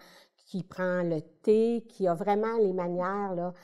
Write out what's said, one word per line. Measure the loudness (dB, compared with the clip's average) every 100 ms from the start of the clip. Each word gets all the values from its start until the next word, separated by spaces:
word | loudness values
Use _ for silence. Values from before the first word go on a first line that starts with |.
| -10 -20 _ _
qui | _ -10
prend | -8 -4 -2 0
le | 0 -2 -6 _
thé, | 2 4 4 0 -6
qui | -4 -2
a |
vraiment | 0 0 0 0 2
les | 2
manières, | 2 -2 -2 -2 -2 -4
là, | -4 -6 -8